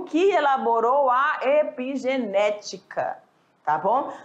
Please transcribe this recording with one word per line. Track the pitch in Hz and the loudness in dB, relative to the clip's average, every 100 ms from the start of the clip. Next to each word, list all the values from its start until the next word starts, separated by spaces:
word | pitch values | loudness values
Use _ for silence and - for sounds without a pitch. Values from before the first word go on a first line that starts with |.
| - | 0
que | 311 392 | 0 2
elaborou | 349 294 262 220 233 226 285 269 | 2 2 0 0 2 2 4 4
a | 247 294 - | 2 2 0
epigenética, | 247 294 302 277 254 269 254 262 220 190 208 208 - 190 - - - - _ _ _ _ | 2 2 2 -2 -6 -4 -2 -2 0 0 0 -2 -8 -14 -10 -6 -6 -6 _ _ _ _
tá | - 156 | -2 0
bom? | 180 247 285 - | 2 0 -2 -10